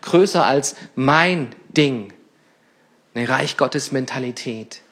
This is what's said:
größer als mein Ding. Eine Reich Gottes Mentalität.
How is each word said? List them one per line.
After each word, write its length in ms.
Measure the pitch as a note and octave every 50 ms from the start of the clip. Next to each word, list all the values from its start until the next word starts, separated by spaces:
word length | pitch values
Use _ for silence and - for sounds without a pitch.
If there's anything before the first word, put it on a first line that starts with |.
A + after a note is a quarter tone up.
größer 440 | - - - F3 F#3+ F#3 - F3 D3+
als 300 | - C3 C#3+ C3+ - - - - - _
mein 600 | - C3+ C3+ D3 D#3+ E3+ F3+ F3+ E3+ C#3 A#2+ - - _ _
Ding. 440 | - D#3 D3 C#3 C3 A#2 G2+ G2 - _ _ _ _ _ _ _ _ _ _ _ _ _ _ _ _ _ _ _ _
Eine 140 | A#2 A#2+ A#2+
Reich 280 | B2+ C3 D3 C#3+ -
Gottes 340 | - C3 C3 - D3 C#3 -
Mentalität. 880 | C#3 C3+ C3 B2+ - C3+ B2+ B2 A#2+ - - C3 A2+ A2+ - - - - _ _